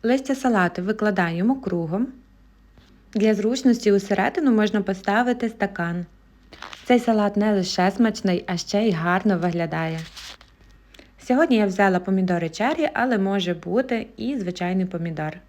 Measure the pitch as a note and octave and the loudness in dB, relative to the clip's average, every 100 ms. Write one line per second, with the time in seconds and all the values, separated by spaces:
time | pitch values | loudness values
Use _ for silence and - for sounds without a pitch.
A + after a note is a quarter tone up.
0 | A3+ C4+ C4+ C4+ C4 G#3+ F3 F3 F#3 G#3+ | 2 0 0 0 2 2 2 0 -4 0
1 | G#3 F#3+ E3+ E3 G#3+ C4+ G3 F3 E3 F#3 | 0 0 0 0 0 0 -2 -4 -2 -2
2 | C4 - _ _ _ _ _ - _ - | -4 -6 _ _ _ _ _ -20 _ -20
3 | _ G#3+ G#3+ G#3 G#3+ C4+ C4 A#3 G#3 G3+ | _ 0 2 2 0 2 2 4 4 2
4 | G3 F#3+ - - C#4+ A3 G#3 G#3 G3 F#3+ | 2 0 0 2 2 4 2 0 -2 -4
5 | - G#3 B3 A#3+ A3+ A3 G3 F#3+ E3+ F3 | 0 0 2 0 -4 -2 -4 -2 -4 -4
6 | F3 _ _ _ _ - - - - B3 | -8 _ _ _ _ -20 -18 -16 2 2
7 | A#3 G#3+ G3+ G#3 G#3+ G3+ F#3 - F#3 F#3+ | 4 2 2 2 2 2 0 0 0 2
8 | A3+ G#3+ F#3+ F3 - E3+ - G3+ A3+ E3 | 0 2 0 0 -2 -6 -2 0 2 0
9 | E3+ F#3 G#3 F3+ F3 E3+ E3 D#3+ D#3+ D#3+ | 0 2 2 2 0 -2 -4 -4 -4 -6
10 | E3 - - - - _ - - _ - | -10 -16 -18 -20 -20 _ -20 -20 _ -20
11 | - _ - B3+ E4 A3+ G3+ F#3 G3 F3+ | -20 _ -2 2 4 4 2 2 2 2
12 | F#3 F#3+ F3+ F3 E3 - A#3+ D#4+ D4+ - | 0 0 0 0 -4 -2 -2 0 -2 -2
13 | B3+ A3 F#3+ G3 F3+ E3 F3 G#3 C4 A3+ | 0 0 0 -2 -2 -6 -2 -2 -2 -6
14 | - - A3+ C#4 F3+ F3+ F3 F#3+ F#3 F3 | -6 -8 -6 -6 -6 -6 -2 -2 -2 -4
15 | E3+ D#3 D#3 D#3+ | -6 -6 -8 -10